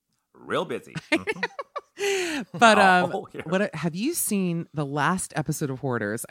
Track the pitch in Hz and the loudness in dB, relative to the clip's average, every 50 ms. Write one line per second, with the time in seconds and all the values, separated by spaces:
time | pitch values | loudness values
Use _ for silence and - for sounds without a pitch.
0 | _ _ _ _ _ _ - 120 - 73 110 151 - 156 123 92 - 67 - 165 | _ _ _ _ _ _ -20 -14 -6 -2 -2 -2 0 -2 -4 -8 -8 -10 -12 -12
1 | - - 311 - - 415 - 180 453 - - - 494 - - 554 - _ _ - | -4 -2 -2 -2 -2 -4 -6 -4 -6 -8 -8 -10 -14 -12 -12 -14 -14 _ _ -4
2 | 403 403 392 381 359 339 311 277 196 - - 165 240 220 214 208 196 190 180 180 | -2 -2 0 0 -2 -2 -4 -6 -6 -8 2 6 6 6 8 8 8 6 6 6
3 | 175 143 - 208 - - - 143 - 160 180 190 208 - - 156 170 170 151 185 | 4 2 -2 -6 -8 -10 -14 -12 -4 -2 0 0 0 -2 -2 -4 -4 -4 -2 -2
4 | 226 311 349 - - - 214 196 185 175 170 170 160 - - 156 147 139 143 151 | -2 -2 -2 -2 -2 0 0 0 0 0 0 -2 -4 -6 -6 -6 -4 -2 0 0
5 | 139 160 185 185 - - - 156 151 - 151 - 160 135 131 120 143 135 120 113 | 2 2 2 0 -2 -4 -4 -4 -2 -2 -2 -2 -4 -4 -4 -4 -2 -2 -2 0
6 | 107 101 107 120 - - | 0 -2 -2 -4 -6 -4